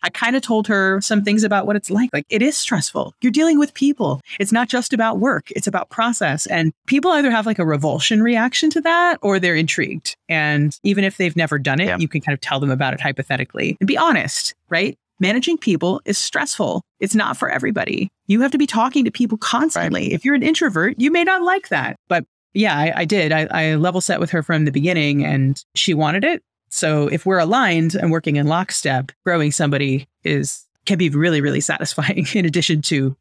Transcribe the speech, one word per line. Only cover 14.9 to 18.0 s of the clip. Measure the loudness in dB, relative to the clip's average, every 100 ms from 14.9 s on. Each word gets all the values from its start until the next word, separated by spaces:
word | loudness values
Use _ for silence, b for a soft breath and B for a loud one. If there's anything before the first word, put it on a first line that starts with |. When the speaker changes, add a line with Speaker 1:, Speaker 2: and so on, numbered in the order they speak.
| -6 _ -2
Speaker 1:
Managing | 0 0 0 0
people | 0 0 0 -2
is | -4 -6
stressful. | -4 -4 -4 -4 -2 -4 -8 -8
It's | -2
not | 0 0 -4
for | -4
everybody. | -2 -2 -2 -4 -4